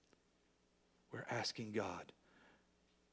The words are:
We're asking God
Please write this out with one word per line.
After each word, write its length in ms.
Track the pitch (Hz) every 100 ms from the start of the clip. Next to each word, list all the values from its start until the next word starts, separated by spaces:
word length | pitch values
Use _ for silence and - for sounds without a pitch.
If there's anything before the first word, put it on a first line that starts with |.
| _ - _ _ _ _ _ _ _ _ -
We're 120 | 120 -
asking 440 | 120 107 - 107
God 380 | 107 98 87 - - - - - - - _ _ - _